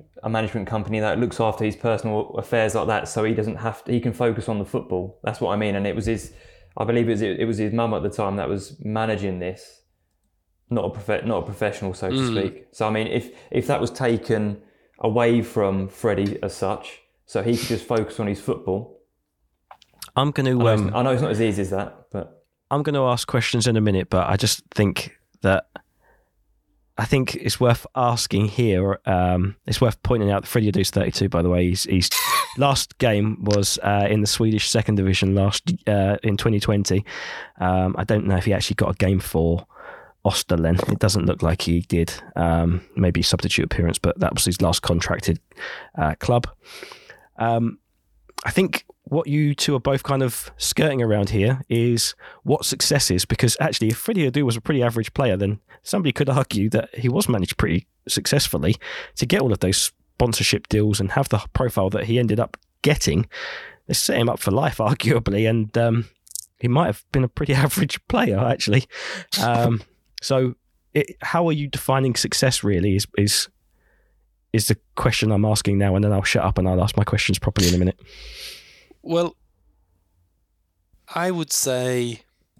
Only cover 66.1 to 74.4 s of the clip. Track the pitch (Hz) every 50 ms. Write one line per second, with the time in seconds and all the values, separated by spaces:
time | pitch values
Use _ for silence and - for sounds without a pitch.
66.1 | _ _ _ - - - - - _ _ 120 120 123 151 175 - 101 - - _
67.1 | - 135 127 120 - - 151 147 139 135 139 139 - 190 151 - - - - -
68.1 | - 233 247 156 98 98 127 120 - - - 107 104 131 - - - - - -
69.1 | - - - - - - - 120 117 117 117 117 117 107 - - _ _ _ _
70.1 | _ - - - 135 131 131 123 123 - _ _ _ _ _ _ - 147 - -
71.1 | - - - - - 170 175 165 151 147 143 139 - - - - 135 135 135 131
72.1 | 120 - - - - - 135 131 123 - - 104 98 85 95 104 95 101 - -
73.1 | - 101 101 101 - - - - _ _ _ _ _ _ _ _ _ _ _ _
74.1 | _ _ _ _ _ _